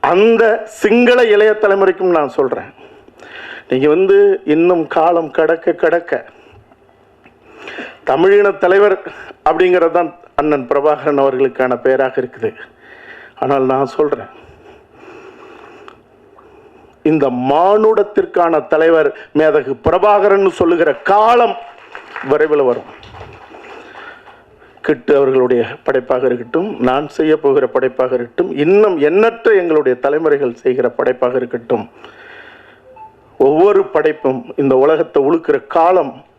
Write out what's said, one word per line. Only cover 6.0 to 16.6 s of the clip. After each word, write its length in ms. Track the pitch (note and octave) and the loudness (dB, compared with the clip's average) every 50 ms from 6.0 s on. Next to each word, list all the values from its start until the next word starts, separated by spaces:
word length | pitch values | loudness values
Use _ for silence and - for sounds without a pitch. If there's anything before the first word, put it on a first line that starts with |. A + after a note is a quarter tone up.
| E3+ - - - - - - - - - - - - _ - _ _ _ _ _ _ _ _ _ _ - _ _ _ - - - - - - - - - - - - | -2 -4 -8 -8 -8 -12 -20 -20 -20 -20 -20 -20 -20 _ -20 _ _ _ _ _ _ _ _ _ _ -20 _ _ _ -20 -20 -20 -20 -18 -16 -16 -16 -16 -18 -14 -4
தமிழின 440 | - C3+ C#3+ E3 F#3+ G3 G3+ G3+ G3+ F#3+ - | -4 0 2 2 4 4 4 4 2 0 0
தலைவர் 380 | - F3+ F#3 G3 G3+ G#3 F#3+ F#3 - - - - - - - _ _ | 0 2 4 4 4 2 2 -2 -6 -16 -18 -18 -20 -20 -20 _ _
அப்படிங்கிறது 520 | - D#3+ E3 F3+ F#3 F3+ F3+ E3 E3 D#3+ | -2 0 2 2 2 2 2 2 2 0
தான் 140 | F3 F3 D#3+ - - - - _ | 0 -2 -2 -8 -14 -20 -10 _
அண்ணன் 300 | - C#3+ D#3 D3+ C#3+ B2+ A#2+ | -4 -2 0 0 -2 -2 -2
பிரபாகரன் 540 | C#3+ C#3+ C#3 D3+ D3 C#3 C#3 D#3 C#3+ C#3+ C#3 | -4 0 0 0 0 0 -2 -2 0 0 0
அவர்களுக்கான 500 | C#3 C3 B2+ C#3 B2+ A#2+ - C3 B2+ B2+ A#2 | 0 0 0 -2 -2 0 -2 -2 -2 -2 -2
பெயராக 360 | - C3+ C3 C3+ C#3 C3 - - | 0 0 0 0 0 -2 -2 -6
இருக்குது. 340 | - B2 - - - A3 - - - - _ _ - - - - - - - - - - _ - | -8 -8 -8 -8 -8 -8 -8 -10 -20 -20 _ _ -20 -20 -20 -20 -20 -20 -20 -20 -20 -20 _ -8
ஆனால் 280 | - C3 C#3 C#3 C3 | -4 -2 0 0 0
நான் 220 | C3 C3 C3 C#3 C3 - | 0 0 -2 -2 -4 -2
சொல்றேன், 400 | - D3+ D3 - A#2+ G2+ - - - - - - - - - - - _ _ _ - - - - - - - - - - - - - - - - - - - - _ _ _ _ _ _ _ _ - - - - - | -2 -2 -2 -2 -6 -8 -18 -20 -20 -20 -20 -20 -20 -20 -20 -20 -20 _ _ _ -20 -20 -20 -20 -20 -20 -20 -20 -20 -20 -20 -20 -20 -20 -20 -20 -20 -20 -20 -20 _ _ _ _ _ _ _ _ -20 -20 -20 -20 -20